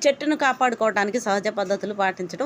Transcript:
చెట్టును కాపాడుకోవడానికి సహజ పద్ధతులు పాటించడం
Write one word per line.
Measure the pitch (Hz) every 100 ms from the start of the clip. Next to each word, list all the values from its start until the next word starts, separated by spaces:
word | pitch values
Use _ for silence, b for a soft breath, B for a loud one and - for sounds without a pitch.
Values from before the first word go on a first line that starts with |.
| 285
చెట్టును | 277 294 302 277
కాపాడుకోవడానికి | 254 254 226 220 202 202 233 220
సహజ | 202 202 208
పద్ధతులు | 190 196 196 202
పాటించడం | 190 185 175 175